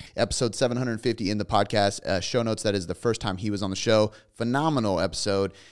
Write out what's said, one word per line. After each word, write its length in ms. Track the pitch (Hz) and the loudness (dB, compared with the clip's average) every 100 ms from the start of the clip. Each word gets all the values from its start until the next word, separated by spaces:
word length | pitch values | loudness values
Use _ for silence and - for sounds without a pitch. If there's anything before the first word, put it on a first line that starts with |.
| - - | -10 -2
episode 380 | 110 - 120 | -2 0 -2
seven 240 | - 127 120 | 0 0 0
hundred 240 | 127 110 | -2 -2
fifty 300 | 120 113 98 | -2 -2 -2
in 80 | 104 | -2
the 60 | 98 | 2
podcast, 600 | 107 104 107 101 - - | 2 2 2 2 0 -2
uh, 140 | 92 | -2
show 240 | - 123 | 0 -2
notes. 180 | 113 110 | 0 0
That 140 | 107 101 | 0 -2
is 100 | 85 | -2
the 80 | |
first 280 | 90 120 110 | -2 -2 -2
time 160 | 107 92 | -4 -4
he 120 | 107 | -4
was 140 | 101 | -2
on 80 | 98 | -4
the 40 | 95 | -2
show. 360 | - 110 107 - _ - | 4 4 4 -2 _ -6
Phenomenal 640 | 117 131 160 143 107 90 | -2 0 2 2 2 0
episode. 540 | 92 - 104 98 98 - - | 0 -2 0 0 0 -4 -20